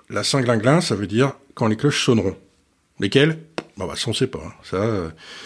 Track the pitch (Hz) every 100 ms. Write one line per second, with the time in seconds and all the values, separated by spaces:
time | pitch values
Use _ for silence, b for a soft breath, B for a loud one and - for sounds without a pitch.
0 | - 104 104 139 123 113 120 160 160 101
1 | 98 107 135 - _ - 113 107 143 -
2 | - 113 95 - _ _ _ _ _ -
3 | 98 131 156 160 - - - - 92 -
4 | - 107 131 76 80 - - 92 113 101
5 | 82 78 B B